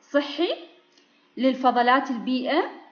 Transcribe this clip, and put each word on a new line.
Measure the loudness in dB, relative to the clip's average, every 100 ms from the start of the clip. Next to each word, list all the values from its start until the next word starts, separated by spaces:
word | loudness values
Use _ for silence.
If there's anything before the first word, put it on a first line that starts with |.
صحي | _ -2 -2 -4 -4 -4 -10 -20 _ _ _ _ _ -2
للفضلات | 0 2 2 4 4 2 2
البيئة | -6 -4 -4 0 0 -2 -8 -20